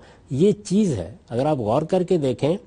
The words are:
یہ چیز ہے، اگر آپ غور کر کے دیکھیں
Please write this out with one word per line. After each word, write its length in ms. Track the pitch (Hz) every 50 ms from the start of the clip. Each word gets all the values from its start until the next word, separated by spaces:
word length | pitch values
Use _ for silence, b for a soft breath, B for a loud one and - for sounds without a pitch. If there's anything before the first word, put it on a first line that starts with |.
| B B B B B -
یہ 220 | 135 131 180 214
چیز 460 | 202 208 - - 175 208 220 175 131
ہے، 180 | 95 82 98 - - _ -
اگر 160 | 117 117 135
آپ 120 | 151 156
غور 240 | 131 107 104 117 151
کر 220 | 160 160 185 185 180
کے 140 | 170 185
دیکھیں 400 | 165 139 131 120 - 135 147 180 214 -